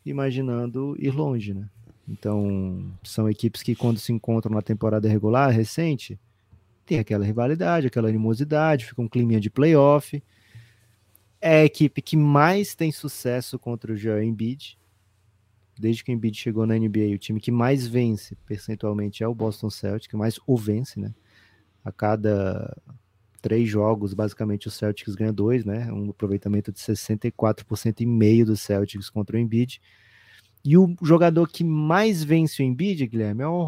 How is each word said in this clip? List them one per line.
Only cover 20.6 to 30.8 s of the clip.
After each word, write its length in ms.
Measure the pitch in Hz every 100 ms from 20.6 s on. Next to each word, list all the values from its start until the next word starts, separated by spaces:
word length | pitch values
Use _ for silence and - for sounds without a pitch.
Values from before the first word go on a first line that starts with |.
| 107 107 131 -
né? 160 | 101 - _ _ _ _ _ _
A 80 | 101
cada 840 | - 107 107 107 101 95 98 - - - - _ _ _ _
três 280 | - 113 117
jogos, 440 | 104 107 110 101
basicamente, 540 | 98 107 - 107 104 110
o 40 |
Celtics 420 | - 107 104 -
ganha 180 | 95 110
dois, 320 | 101 104 127
né? 280 | 101 107 117
Um 180 | 104 104
aproveitamento 600 | - 101 98 101 104 104
de 80 | 95
sessenta 480 | - 104 - 107 120
e 20 |
quatro 340 | - 110 107
por 120 | - 110
cento 240 | 113 -
e 60 | 120
meio 380 | 117 107 113
do 120 | 110 104
Celtics 520 | - 101 101 101 98
contra 280 | 107 101 113
o 20 |
Embiid. 420 | 117 113 123 - _ _ _ _ _ - _ _
E 120 | 143
o 200 | 170